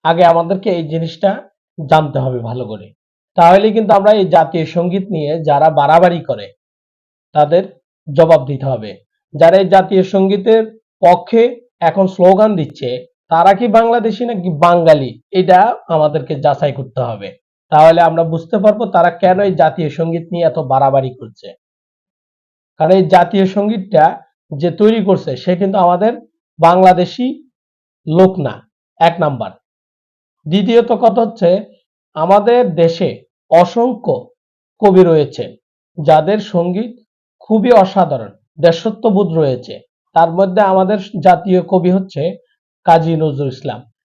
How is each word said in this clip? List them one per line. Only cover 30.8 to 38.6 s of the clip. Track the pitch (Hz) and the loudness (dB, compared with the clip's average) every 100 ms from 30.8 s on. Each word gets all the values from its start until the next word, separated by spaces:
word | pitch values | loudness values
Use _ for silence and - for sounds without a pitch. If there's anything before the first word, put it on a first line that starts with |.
| 233 | 2
কথা | 233 240 202 | 0 0 0
হচ্ছে, | 226 - 175 190 214 _ _ _ _ | -4 -2 0 0 -4 _ _ _ _
আমাদের | 156 165 202 208 240 208 | -8 0 2 2 0 0
দেশে | 160 165 165 165 - _ _ _ | 0 -2 0 -6 -6 _ _ _
অসংখ্য | 165 180 233 247 247 190 127 - _ _ _ _ _ | 2 2 -2 -4 -4 -6 -6 -8 _ _ _ _ _
কবি | 208 185 | 2 4
রয়েছেন | 180 160 143 - 98 - _ _ _ - | 4 2 -2 -8 -14 -14 _ _ _ -6
যাদের | 151 156 151 214 | 2 2 2 -4
সঙ্গীত | 202 175 175 180 233 - _ _ _ _ | -4 -4 -4 -6 -8 -14 _ _ _ _
খুবই | - 220 240 | -2 -2 4
অসাধারণ, | 226 190 196 165 131 101 _ _ - | 2 2 0 -2 -4 -10 _ _ 0